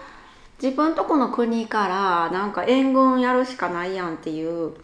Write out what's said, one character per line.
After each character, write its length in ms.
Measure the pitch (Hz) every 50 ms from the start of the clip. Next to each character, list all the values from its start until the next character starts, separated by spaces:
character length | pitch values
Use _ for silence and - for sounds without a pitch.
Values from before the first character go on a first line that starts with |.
| - - - - - - - - - - - - 254
自 140 | 269 254
分 180 | 277 302 320 320
と 100 | - -
こ 120 | - 330
の 140 | 294 247 247
国 360 | 254 - 240 233 233 226 220
か 220 | - - 220 202 185
ら 420 | 185 196 196 190 175 160 165 165
な 160 | 180 185 202
ん 60 | 208 202
か 100 | 180 -
援 300 | 226 254 269 269 269 262
軍 280 | 262 262 262 254 254
や 120 | 247 247 254
る 120 | 247 262
し 120 | 262 -
か 140 | - 185 175
な 160 | 175 170 175
い 100 | 185 190
や 80 | 190 180
ん 100 | 165 160
っ 20 | 156
て 120 | - 160
い 360 | 156 156 160 165 170 170 165
う 100 | 151 - -